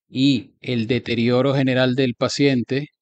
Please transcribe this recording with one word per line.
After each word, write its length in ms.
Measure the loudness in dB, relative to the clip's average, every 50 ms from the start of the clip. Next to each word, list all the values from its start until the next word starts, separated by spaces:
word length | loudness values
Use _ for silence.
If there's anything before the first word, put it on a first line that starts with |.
| _
y 500 | _ -4 0 2 2 2 0 -2 -8 _ _
el 260 | -8 -6 -4 -4 -2
deterioro 680 | -2 -2 -2 -2 -4 -2 0 0 2 2 2 2 2 0
general 400 | 0 0 0 2 2 2 0 2
del 180 | 0 0 -2 -2 -2
paciente, 720 | -4 -4 0 2 2 2 2 0 -2 -2 -4 -6 -6 -8 _ _